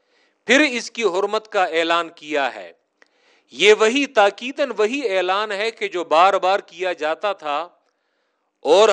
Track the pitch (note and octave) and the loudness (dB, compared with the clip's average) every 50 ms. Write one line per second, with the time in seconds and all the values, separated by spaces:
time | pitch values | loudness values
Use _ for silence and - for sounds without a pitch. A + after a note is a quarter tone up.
0 | _ _ _ _ _ _ _ _ - G3+ B3 D4 D4+ C#4 A#3+ A3+ G#3+ - - A#3 | _ _ _ _ _ _ _ _ -2 0 2 2 2 0 -2 -6 -10 -10 -8 -4
1 | A3+ F3+ E3+ G3 G3 G3+ G#3+ A3 G#3+ - - G3+ F#3 D#3 D#3+ E3 E3 E3 E3+ E3+ | -4 -2 -2 -2 -4 -2 -4 -4 -6 -4 -4 -4 -2 -2 -2 -2 -2 0 0 -2
2 | E3+ D#3+ D#3+ - D3+ D3+ D3 C#3+ C3+ A#2+ A2 G#2 F2+ E2 - _ _ _ _ _ | -2 -6 -10 -18 -10 -6 -4 -2 -2 -4 -6 -8 -18 -18 -20 _ _ _ _ _
3 | _ _ _ _ _ _ _ _ _ _ B2 C3 F3+ G#3 G#3+ G3 A3 A3 B3+ C#4+ | _ _ _ _ _ _ _ _ _ _ -2 2 4 6 6 6 4 0 0 -2
4 | C#4 C#4 - A3 G3+ G3+ G3+ - A#3+ C4 C4 D#4+ D4 B3+ G#3+ G3+ G#3+ G#3+ C4+ D4 | -4 -2 2 2 2 2 0 -4 -12 -10 -6 -6 -6 -4 -2 -2 -2 -2 -2 -4
5 | C4 G3 F#3+ F#3 F3+ F#3 F#3+ G3+ G#3+ G#3+ G3 G3 A3 A3+ A3+ - G#3+ G3 E3 F3+ | -4 -4 -2 -2 -2 -2 -2 -4 -4 -6 -6 -6 -6 -6 -6 -8 -8 -6 -6 -6
6 | D#3 D3 D3+ D#3+ F3+ G3 G3 F3+ F3 F#3 G3 G3+ - _ E3 E3+ F#3 F3+ E3+ - | -4 0 2 4 4 4 4 2 0 0 -2 -2 -4 _ -12 -8 -6 -6 -6 -6
7 | D3+ D#3 D#3+ D#3+ G#3 G3+ F#3+ - D3+ D3 C#3+ D3+ E3+ E3+ _ _ _ _ _ _ | -6 -6 -6 -4 -6 -6 -6 -6 -8 -6 -6 -6 -8 -10 _ _ _ _ _ _
8 | _ _ _ _ _ _ _ _ _ _ _ _ - C#3 E3+ G3 A3 G#3 | _ _ _ _ _ _ _ _ _ _ _ _ 0 4 6 6 6 6